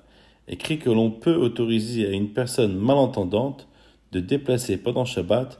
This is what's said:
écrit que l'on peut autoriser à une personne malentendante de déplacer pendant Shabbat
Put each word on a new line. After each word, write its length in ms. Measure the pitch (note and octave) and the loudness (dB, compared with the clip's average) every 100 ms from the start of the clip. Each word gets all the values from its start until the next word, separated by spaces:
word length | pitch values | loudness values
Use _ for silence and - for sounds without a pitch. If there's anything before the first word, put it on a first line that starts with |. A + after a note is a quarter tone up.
| _ _ _ _ - | _ _ _ _ -12
écrit 320 | - - D#3 | -8 -4 -2
que 120 | C3 | 2
l'on 200 | A2+ A2+ | 2 2
peut 240 | A2 E3 E3+ | 0 2 2
autoriser 680 | A#2+ A#2+ A#2 A2+ A2 A#2+ G2 | 2 0 0 0 0 -2 0
à 40 | |
une 180 | G2 G#2 | 0 -2
personne 480 | A#2 B2 - G#2+ F#2+ | -2 -2 2 2 2
malentendante 920 | A2+ C#3 B2+ G#2+ F2+ G#2 C#3 C#3 - _ - _ _ | 2 4 4 0 0 0 -2 -6 -16 _ -20 _ _
de 80 | F#2 | -6
déplacer 560 | F2+ C#3+ C#3 B2 - F#2 | -2 -2 0 0 0 -2
pendant 300 | A#2+ B2+ B2 | -2 -2 -2
Shabbat 520 | - F2 A2+ C3 - | -2 0 0 -2 -10